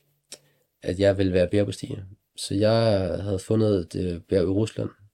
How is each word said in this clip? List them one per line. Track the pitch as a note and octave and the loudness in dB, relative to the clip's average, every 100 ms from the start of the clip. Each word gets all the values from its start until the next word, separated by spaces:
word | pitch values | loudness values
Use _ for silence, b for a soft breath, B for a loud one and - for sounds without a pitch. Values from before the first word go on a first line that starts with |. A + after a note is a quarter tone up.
| _ _ _ - _ _ _ _ | _ _ _ -20 _ _ _ _
at | - F#2 | -6 2
jeg | G2 F#2+ | 2 4
ville | F#2+ | 2
være | F2+ F2+ | 2 2
bjergbestiger. | G#2 G2+ - - G#2 F#2+ - _ - | 2 0 -4 -10 -10 -12 -20 _ -14
Så | - G2+ | -6 0
jeg | G#2+ A2+ A2+ G2 F2+ E2+ | 2 4 2 2 0 -4
havde | G2+ F#2+ | -4 -4
fundet | - A2 G#2+ G2 E2+ F#2+ | 0 2 2 2 -2 -4
et, | |
øh, | F2+ E2+ | -4 -6
bjerg | - F#2 | -2 0
i | F2 | 2
Rusland, | F#2+ A2 - G#2+ - _ | 0 -2 -4 -8 -10 _